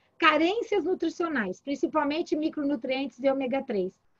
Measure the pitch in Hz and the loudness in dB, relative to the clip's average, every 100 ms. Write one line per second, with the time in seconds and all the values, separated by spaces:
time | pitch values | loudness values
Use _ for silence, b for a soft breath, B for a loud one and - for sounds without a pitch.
0 | _ - 330 302 330 453 - 403 311 370 | _ 2 4 6 4 2 0 0 0 -2
1 | 330 - 349 277 196 185 - 285 294 302 | -2 -2 -2 -2 -2 -6 -6 -4 0 0
2 | 285 302 339 302 311 311 277 285 254 262 | 0 0 -2 -2 -2 -2 -2 -2 -2 -4
3 | 277 - 269 269 262 269 269 208 185 - | -4 -2 0 2 0 -2 -2 -2 -2 -6
4 | _ | _